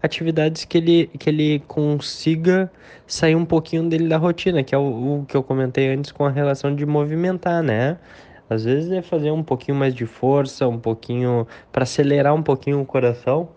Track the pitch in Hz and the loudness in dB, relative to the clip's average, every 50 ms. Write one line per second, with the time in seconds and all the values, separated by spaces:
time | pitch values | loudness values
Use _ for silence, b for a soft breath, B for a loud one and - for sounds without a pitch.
0 | - 160 - - 165 165 160 160 151 156 160 - - - - 170 165 165 170 170 | -2 -4 -4 -2 -4 -2 0 0 0 0 -2 -4 -10 -2 0 0 4 4 4 4
1 | 165 - - 139 - 160 156 151 151 151 151 143 147 - - 156 151 147 147 143 | 4 0 -6 -4 -2 0 0 2 2 0 0 -2 -4 -6 -4 -2 0 0 0 -2
2 | - - - - - 160 165 160 160 180 185 190 190 185 B B B B B B | -4 -8 -12 -4 0 0 0 2 2 2 2 2 0 -2 B B B B B B
3 | B - - - - 160 160 165 170 165 170 160 160 - - 165 165 170 165 160 | B -12 -4 0 2 4 4 4 2 2 0 0 0 0 -4 -2 0 0 0 0
4 | 165 165 160 160 160 175 170 170 - 190 175 151 131 - - 139 143 139 120 113 | 0 2 2 2 2 0 0 0 -2 0 0 0 0 0 0 0 0 0 -2 -2
5 | 123 139 147 143 139 - - 139 131 - 135 131 131 127 123 - 135 131 135 139 | -2 -2 -2 -2 -4 -2 -2 -2 -2 0 -2 -2 -2 -2 0 0 0 0 0 -2
6 | 143 - - - 147 143 135 143 143 139 139 135 - 143 143 143 147 147 147 151 | -4 -8 -4 -2 -2 0 0 0 0 0 0 0 -2 -2 -2 -2 -2 0 0 0
7 | 147 147 151 165 175 185 190 175 - 180 170 170 160 139 107 107 123 139 175 175 | 0 0 -2 -2 -2 -2 -4 -2 -2 -2 0 0 0 0 0 0 0 -2 -2 -4
8 | B B B B B B B B B _ 113 110 110 117 131 143 160 175 185 185 | B B B B B B B B B _ -4 -2 0 0 0 0 0 -2 -4 -4
9 | 175 - - 160 147 151 151 160 156 - 135 120 - - 143 139 139 131 127 120 | -4 -2 -2 -2 0 0 -2 -2 -2 -2 -4 -4 -2 -4 -2 0 0 0 0 -2
10 | 117 110 - - - 131 139 143 139 131 - - 139 123 117 117 113 113 113 113 | -6 -8 -6 -2 0 2 2 2 2 0 -2 -2 -2 -2 -2 -2 -4 -4 -4 -4
11 | - - 123 123 127 123 123 120 117 B B B B B - - 131 123 - - | -6 -6 -4 -2 0 0 0 0 -2 B B B B B -2 -2 -2 -2 0 0
12 | 147 143 143 143 139 143 151 156 156 - 139 127 - 143 143 143 139 - - 135 | 2 4 4 4 4 4 2 2 2 0 0 0 0 -2 -2 -2 -2 0 0 2
13 | 127 120 120 120 - 127 131 156 175 165 - | 2 2 0 0 -2 0 0 0 -2 -6 -12